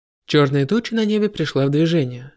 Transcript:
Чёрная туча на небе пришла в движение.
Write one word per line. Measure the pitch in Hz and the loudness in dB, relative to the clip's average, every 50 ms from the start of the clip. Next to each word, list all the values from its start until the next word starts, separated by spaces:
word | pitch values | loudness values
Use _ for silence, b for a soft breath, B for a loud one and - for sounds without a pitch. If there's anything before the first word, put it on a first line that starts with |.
| _ _ _ _ _ | _ _ _ _ _
Чёрная | - - 147 143 139 139 143 139 | 0 2 2 2 4 2 0 0
туча | 135 202 226 226 - 226 | 0 0 -2 -2 -2 -2
на | 226 220 | -2 0
небе | 208 214 214 208 208 | 0 0 0 0 -2
пришла | 208 - 160 143 - 139 135 | -2 -4 -6 -2 0 0 0
в | 139 | 2
движение. | 143 147 165 165 170 170 139 123 123 123 123 139 - | 2 2 2 2 2 0 0 -2 -6 -12 -16 -18 -20